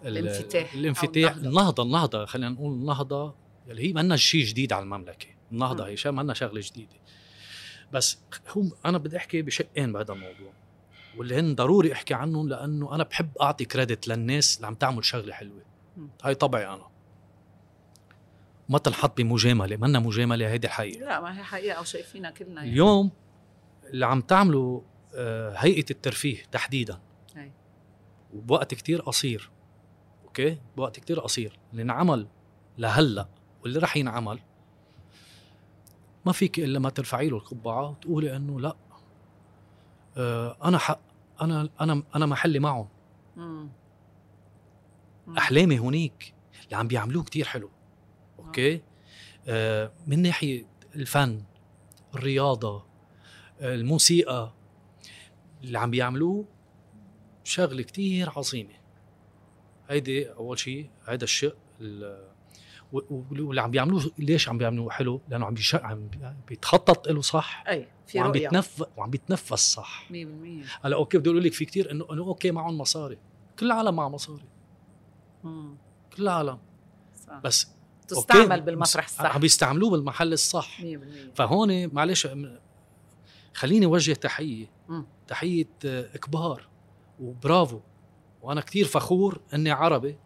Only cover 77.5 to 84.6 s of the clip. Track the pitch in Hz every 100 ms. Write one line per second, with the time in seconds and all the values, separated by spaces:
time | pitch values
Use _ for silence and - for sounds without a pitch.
77.5 | - - - - _ - 156 - 226 220
78.5 | 180 156 165 170 160 - - 156 139 156
79.5 | - 139 147 220 175 139 127 170 160 -
80.5 | 175 - - 170 151 139 147 135 - 120
81.5 | 175 220 185 175 143 160 185 147 139 143
82.5 | 120 _ _ _ _ _ _ - - -
83.5 | - 131 208 185 170 156 139 135 - 156
84.5 | 110